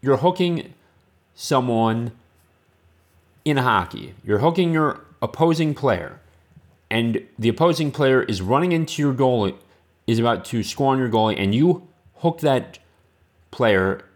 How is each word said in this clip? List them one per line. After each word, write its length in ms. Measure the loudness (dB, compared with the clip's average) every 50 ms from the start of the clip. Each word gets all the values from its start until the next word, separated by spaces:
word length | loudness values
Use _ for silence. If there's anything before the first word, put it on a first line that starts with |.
you're 140 | 2 2 2
hooking 580 | 4 2 0 2 2 0 0 0 -4 -6 -10 -18 _ _ _ _ _ _ _ _ _ _ _ _
someone 720 | -16 -6 0 0 0 2 2 0 2 2 2 0 -2 -4 -8 -10 _ _ _ _ _ _ _ _ _ _ _ _ _ _ _ _ _ _ _ _ _ _ _ _ _ _
in 140 | -2 0 0
hockey, 560 | 2 2 2 0 0 -2 -10 -14 -14 -14 -18 -16 -4
you're 160 | -2 0 2
hooking 320 | 2 2 2 2 0 0
your 320 | 2 2 0 0 -2 -4 -12 _ -12 _
opposing 500 | -8 -8 -2 0 2 2 2 2 0 -2
player, 480 | -2 -2 0 -2 0 -2 -4 -10 -16 -20 _ _ _ _ _ _ _ -20 _ _ _ _ _ _
and 340 | -4 -2 -2 0 -2 -4 -6 -8 _ -2
the 100 | -2 -2
opposing 440 | 0 2 2 2 2 2 -2 -4
player 320 | -2 0 2 2 4 2 2
is 180 | 0 -4 -6
running 300 | -2 0 0 0 2 0
into 300 | 0 0 -2 -4 -4 -2
your 120 | -2 -2 0
goalie, 420 | 2 2 2 2 2 0 -2 -4 -8 _ _ _ _ _ _ _ _ _
is 120 | -2 0 2
about 260 | 2 0 0 -2 -4
to 180 | -6 -6 -4
score 300 | -4 -6 -4 -2 0 0
on 60 | 0 0
your 100 | 0 0
goalie, 260 | 0 2 2 2 0 0
and 160 | 0 0 2
you 340 | 2 2 2 2 0 -4 -20 _ _ _ -20 _
hook 240 | -4 -4 -4 -2 0
that 380 | 0 0 0 0 -2 -6 -18 -20 _ _ _ _ _ _ _ _ _ _ _ _ _ _
player 540 | -6 -2 2 2 4 4 2 0 -2 -4 -8 _ _